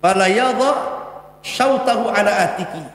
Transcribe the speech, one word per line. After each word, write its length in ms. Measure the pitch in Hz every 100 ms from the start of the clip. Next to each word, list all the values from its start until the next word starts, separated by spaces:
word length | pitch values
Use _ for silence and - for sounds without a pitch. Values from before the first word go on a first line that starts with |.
fala 240 | 175 190 190
yadha 440 | 208 254 247 269 285 - - - - - - -
syautahu 640 | - 269 269 - 226 -
ala 400 | 202 202 202 175
atiki. 320 | - 185 165 143